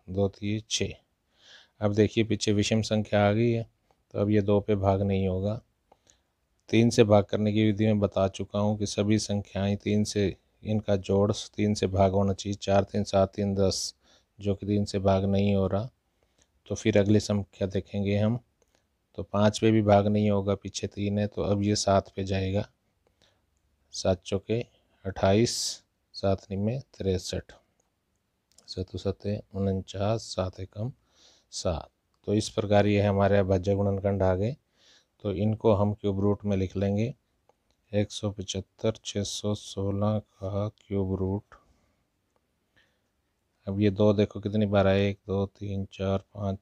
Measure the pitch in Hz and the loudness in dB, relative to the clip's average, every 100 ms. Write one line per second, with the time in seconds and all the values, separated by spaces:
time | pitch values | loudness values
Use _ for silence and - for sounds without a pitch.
0 | - 92 98 - 104 107 - - 95 - | -8 -2 -2 -2 -6 -6 -4 -4 -6 -8
1 | _ _ _ _ _ - _ - 107 101 | _ _ _ _ _ -20 _ -4 0 2
2 | 104 - 110 104 - 104 101 110 107 107 | 2 2 0 0 0 0 2 0 0 -2
3 | 101 104 101 107 120 117 113 _ _ _ | 0 2 2 2 0 0 -6 _ _ _
4 | _ 107 104 107 101 104 98 101 98 95 | _ -4 0 2 2 2 2 0 2 2
5 | 101 98 95 92 101 113 - _ _ _ | 0 0 -2 -2 -4 -6 -12 _ _ _
6 | _ _ _ _ _ _ - 110 117 113 | _ _ _ _ _ _ 0 2 4 6
7 | 107 104 98 101 107 104 110 101 110 104 | 6 6 4 0 0 2 2 2 2 2
8 | 101 - 95 - 98 104 104 107 101 - | 0 0 -2 -2 -6 -2 -2 -2 -4 -2
9 | 101 107 - 101 - 95 98 101 104 104 | 0 0 0 -6 -6 -4 -2 -2 0 0
10 | 104 104 98 - _ _ - 107 101 101 | 0 0 -2 -4 _ _ -6 -4 -2 -2
11 | 92 98 104 104 - - 104 104 101 98 | 0 2 2 0 -6 -4 -2 0 0 2
12 | 95 95 98 92 101 101 - 98 98 104 | 2 2 0 -2 -6 -6 0 2 2 -2
13 | 98 98 95 - 101 98 95 - - - | -2 0 0 0 -4 0 0 0 -6 -12
14 | _ _ _ - 101 95 98 104 101 101 | _ _ _ -10 -6 -4 -2 -2 -2 -2
15 | 98 95 98 98 101 98 95 98 123 - | 2 2 2 2 2 2 0 -2 -6 -12
16 | _ _ _ _ _ _ - 101 110 104 | _ _ _ _ _ _ -10 -4 2 4
17 | 101 107 - 104 98 - 98 98 - 104 | 4 4 2 -4 -4 -6 -6 -4 -6 -4
18 | 101 101 107 120 - _ _ _ _ _ | -2 0 0 -2 -6 _ _ _ _ _
19 | _ - 95 101 107 - 113 110 104 101 | _ -14 -6 2 2 2 2 4 4 4
20 | 101 104 104 101 98 98 98 - 101 - | 4 2 2 0 0 -2 -6 -10 -10 -6
21 | 101 101 104 - 95 101 101 104 - 98 | -4 -2 -2 -2 -2 0 0 0 2 2
22 | - - 95 95 95 98 - _ _ _ | 0 -6 -4 -4 -2 -2 -4 _ _ _
23 | _ _ _ _ _ _ _ _ _ - | _ _ _ _ _ _ _ _ _ -4
24 | 101 92 - 98 - 113 - _ _ _ | -2 -2 -2 -6 -2 -4 -6 _ _ _
25 | 98 - 98 101 120 - - - _ _ | -12 -2 2 4 2 0 -6 -8 _ _
26 | _ - 98 95 - 95 104 131 - - | _ -6 -2 -2 -4 -4 -4 -4 -8 -6
27 | 95 92 - - - - _ _ _ _ | -2 -2 -4 -8 -10 -18 _ _ _ _
28 | _ _ _ _ _ _ - - 92 95 | _ _ _ _ _ _ -14 -10 -10 -6
29 | 98 92 101 104 - 98 98 95 95 95 | -6 -4 -4 -6 -8 -4 -2 -2 -4 -4
30 | 101 113 - - 92 - 92 101 117 - | -2 -2 -4 -6 -6 -6 -12 -8 -10 -10
31 | _ _ _ _ _ - 98 80 - _ | _ _ _ _ _ -8 -4 -4 -6 _
32 | _ _ - 104 - - 101 101 104 101 | _ _ -2 0 0 -4 2 4 4 4
33 | 101 98 98 101 95 95 92 98 101 98 | 2 2 4 4 2 2 2 0 0 -2
34 | 98 101 95 92 107 147 _ _ _ _ | -2 0 2 2 -2 -6 _ _ _ _
35 | _ _ 104 98 107 107 117 101 104 104 | _ _ -6 -2 -2 0 2 2 2 -2
36 | 104 98 101 101 104 98 92 98 98 101 | -4 0 0 0 -2 -2 -2 -2 -2 0
37 | 123 - _ _ _ _ _ _ _ 104 | -4 -6 _ _ _ _ _ _ _ -4
38 | 104 - 107 101 95 95 - _ 110 - | -4 -4 -8 -6 -8 -8 -10 _ -4 -4
39 | - 104 98 - 104 107 - - 98 98 | -6 -6 -6 -6 -6 -6 -8 -8 -4 -2
40 | 104 107 - - 95 101 104 - - 98 | 0 -2 -6 -12 -8 -4 -6 -8 -6 -4
41 | 95 95 95 101 - - _ _ _ _ | -2 -2 -2 -4 -8 -20 _ _ _ _
42 | _ _ _ _ _ _ _ _ _ _ | _ _ _ _ _ _ _ _ _ _
43 | _ _ _ _ _ _ - 98 104 98 | _ _ _ _ _ _ -8 0 0 4
44 | 107 101 101 104 104 107 104 101 98 98 | 4 4 2 -2 -4 -2 2 4 4 4
45 | 101 98 - 98 98 - 101 98 95 - | 2 -2 -6 -4 -4 -8 -8 -8 -8 -6
46 | 95 98 - 101 101 95 | -2 -4 -4 -8 -6 -6